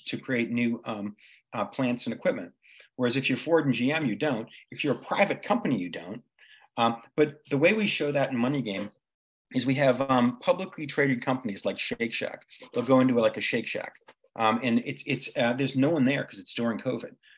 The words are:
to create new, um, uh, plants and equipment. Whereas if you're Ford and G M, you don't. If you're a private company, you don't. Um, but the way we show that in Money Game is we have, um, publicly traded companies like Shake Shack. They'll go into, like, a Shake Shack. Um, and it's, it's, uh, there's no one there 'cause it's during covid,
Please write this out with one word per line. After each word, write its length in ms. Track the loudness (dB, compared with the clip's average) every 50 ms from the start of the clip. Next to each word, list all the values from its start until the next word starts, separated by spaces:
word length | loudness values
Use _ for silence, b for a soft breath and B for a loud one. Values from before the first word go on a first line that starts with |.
| -10
to 120 | -8 -8 -8
create 340 | -6 -4 -2 -2 -2 -2
new, 300 | -2 -2 0 -2 -2 -4 -6
um, 300 | -8 -8 -6 -8 -10 -10 b b b b b b _ -6
uh, 120 | -6 -6
plants 400 | -6 -4 -2 -2 -2 -2 -2 -4
and 80 | -6 -8
equipment. 380 | -2 -2 -2 -2 -2 -6 -12 -16 _ B B B B B B B
Whereas 200 | -2 0 0 0 0
if 120 | 0 0
you're 80 | -2 -2
Ford 280 | 2 2 4 4 4
and 80 | 4 2
G 180 | 2 2 0
M, 140 | 0 2 0
you 100 | 0 0
don't. 320 | 0 0 0 0 -2 -4 B B B B _
If 120 | -10 -4 -2
you're 120 | -2 -2
a 40 | -2
private 440 | -2 -4 2 2 2 2 2 -4 0
company, 340 | 0 0 0 2 0 0 0
you 120 | -2 -6
don't. 340 | -8 -10 -10 -10 -12 -12 -14 _ _ b b b b b b b _ 0
Um, 240 | 0 2 0 -2 -8 -8 _
but 260 | 2 2 2 0 -8 _ -4
the 80 | 0 4
way 160 | 4 4 4
we 140 | 4 0 0
show 240 | 0 -2 -2 0
that 200 | 2 0 0 0
in 60 | 0 0
Money 240 | 0 0 0 0
Game 300 | -2 -4 -4 -6 -6 -8 -12 _ _ _ _ _ _ _ _ _ _ _ -2
is 120 | -2 0
we 100 | 2 2
have, 260 | 4 4 4 4 2
um, 380 | 2 2 4 4 4 4 2 0
publicly 460 | 0 0 0 0 0 -8 -8 -10 -10
traded 380 | -4 0 0 2 2 2 0 0
companies 420 | -2 -2 -2 -2 -6 -8 -4 -4
like 140 | -4 -4 -4
Shake 340 | -4 -6 -4 -4 -4 -4 -4
Shack. 320 | -4 -6 -6 -8 -12 -16 B B B B B -4
They'll 100 | -4 2
go 160 | 4 6 6
into, 140 | 6 6 6
like, 240 | 4 4 2 2 0
a 40 |
Shake 260 | -2 -2 -2 -2 -2 -4
Shack. 260 | -6 -8 -8 -10 -12 -18 -20 -20 -20 _ _ _ _
Um, 240 | 0 2 2 2 2 2
and 180 | 2 2 2 0
it's, 180 | -2 -8 -8 -4
it's, 240 | -4 -4 -4 -4 -6 -2 0
uh, 160 | 0 0 2
there's 240 | 0 -2 0 2 2
no 120 | 2 2
one 140 | 4 4 2
there 220 | 2 2 0 -4
'cause 140 | -6 -10 -16
it's 140 | -14 -12 -6
during 240 | -4 -2 -2 -2 -2
covid, 380 | -4 -4 -6 -4 -8 -12 -16 _ b b b